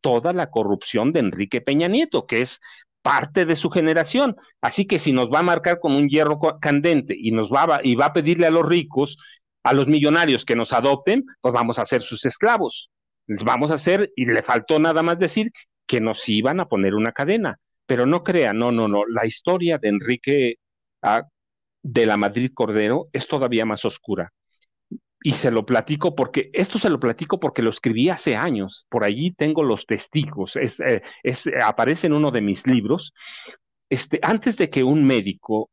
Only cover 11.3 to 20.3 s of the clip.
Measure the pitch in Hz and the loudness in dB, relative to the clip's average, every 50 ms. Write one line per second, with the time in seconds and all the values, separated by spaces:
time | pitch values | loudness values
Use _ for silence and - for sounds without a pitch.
11.3 | - _ - 131 120 120 117 117 117 123 107 - 135 120 - - 117 - - 131 | -12 _ -2 0 0 2 0 0 -2 -4 -2 -2 -2 -2 -2 -4 -10 -4 -4 -4
12.3 | - - 202 226 233 214 165 117 - - - - _ _ _ _ _ _ _ - | -2 0 2 2 2 2 0 -4 -6 -10 -16 -20 _ _ _ _ _ _ _ -10
13.3 | 107 98 107 120 123 120 147 151 160 143 151 175 185 196 208 - - 127 123 117 | -8 -4 -2 -2 0 0 0 0 0 0 2 2 2 2 2 -2 -2 -2 0 2
14.3 | 110 113 - - 123 117 104 - 156 151 156 165 156 160 165 170 170 175 185 156 | 2 0 2 0 0 0 2 2 2 4 4 4 2 2 2 0 0 0 0 0
15.3 | - 214 220 233 - - - _ _ _ _ - 127 120 110 113 110 - - - | 0 -2 -2 -2 -6 -10 -20 _ _ _ _ -4 -2 0 0 -2 -4 -4 -4 -2
16.3 | 107 107 110 131 156 185 170 - 120 95 98 95 101 107 110 117 - - 139 160 | 0 2 2 0 0 -2 -2 -2 0 0 0 0 0 0 -2 -2 -2 -4 -2 0
17.3 | 208 233 202 135 - - _ _ _ _ _ - 131 120 123 135 165 175 175 - | 0 0 -2 -4 -6 -8 _ _ _ _ _ -2 0 2 2 2 2 0 0 0
18.3 | 180 170 135 107 101 110 120 123 120 113 113 104 101 101 104 117 117 107 110 113 | 2 2 2 2 0 0 0 0 2 0 0 2 2 0 0 0 -2 -2 -2 -4
19.3 | - - - 175 185 180 170 170 160 131 123 104 101 101 156 113 127 117 - 139 | -4 -4 -2 -2 -2 0 0 0 0 0 0 0 0 0 0 -2 -4 -2 0 0